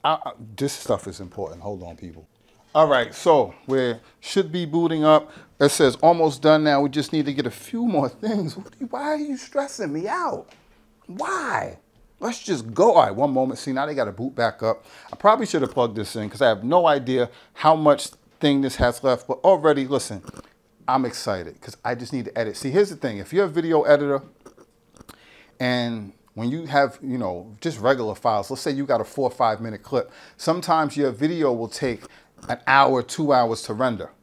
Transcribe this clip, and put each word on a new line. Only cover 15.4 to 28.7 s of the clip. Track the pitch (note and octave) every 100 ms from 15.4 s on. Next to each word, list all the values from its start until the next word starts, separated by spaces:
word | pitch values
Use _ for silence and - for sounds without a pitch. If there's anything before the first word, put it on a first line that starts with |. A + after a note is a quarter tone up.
should | A3 E3
have | B2+
plugged | - A#2+ G#2+
this | G2+ A2+
in | G#2
'cause | -
I | B2+
have | G#2
no | A#2 F3 E3+
idea | C#3+ B2 B2+ A#2+ - _
how | - D#3 D#3+
much | D3+ C#3+ - - _ _
thing | D3+ C#3
this | C3+ -
has | B2 A#2+
left. | C3+ B2 -
But | C3
already, | F3+ F#3 D#3 C#3+ C3
listen, | C#3 - G2+ - - _ _ _ _ -
I'm | C3
excited | B2 - - F#2+ D#2+ -
'cause | - -
I | A2+
just | A#2+ B2
need | C3+
to | A2 -
edit. | A2 -
See, | C3+
here's | E3 G3+
the | E3
thing. | C3 G#2
If | F#2
you're | F3
a | F#3+
video | D#3 E3 D#3
editor | D3 C#3+ C#3+ C#3 - _ - _ _ _ _ _ - - _ - _ _
and | B2+ B2 A#2+ A2+ G2+ _ _
when | - G2+
you | D#3
have, | D#3 C#3+ C#3 -
you | C3+ B2
know, | G2 F2 G#2 G#2
just | E3 A#2
regular | A#2 C3+ A2
files, | G2 G3 G#3+ G2+
let's | C3
say | E3